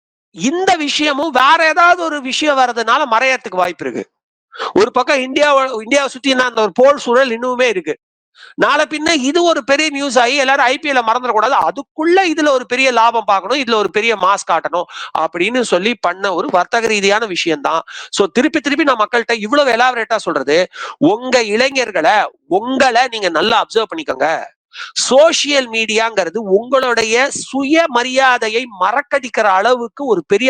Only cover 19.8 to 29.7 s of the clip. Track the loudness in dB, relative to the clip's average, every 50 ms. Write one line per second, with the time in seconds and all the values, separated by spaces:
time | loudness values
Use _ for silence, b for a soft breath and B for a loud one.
19.8 | 2 0 0 -2 -4 -4 -4 -4 -4 -4 -4 -4 -2 0 0 0 0 B B B
20.8 | B B B B 2 2 2 0 0 0 0 0 2 0 0 0 0 0 0 -2
21.8 | -4 -2 -2 0 2 2 2 2 0 -2 -6 _ _ -2 -2 -2 -2 -2 0 2
22.8 | 2 2 4 2 0 0 -2 -4 -4 -2 0 0 0 2 2 0 0 0 -2 -2
23.8 | -2 -2 -6 -8 -8 -8 -4 -2 -2 -2 -2 -4 -6 -10 -16 _ _ _ B B
24.8 | B B B -6 -2 2 4 6 6 6 4 0 -2 0 0 -2 -2 -2 -4 -4
25.8 | -2 -2 0 0 -2 0 -2 -2 -4 -2 -4 -6 -2 0 0 0 0 0 0 0
26.8 | 0 0 0 0 0 0 0 0 0 0 -2 -6 -10 -8 -6 -4 -2 0 2 2
27.8 | 2 2 0 -2 -2 0 0 2 2 4 2 2 0 -2 -2 -4 -6 -6 -6 -4
28.8 | -2 -2 0 -2 -2 -2 -4 -4 -4 -4 -2 0 2 2 2 2 2 2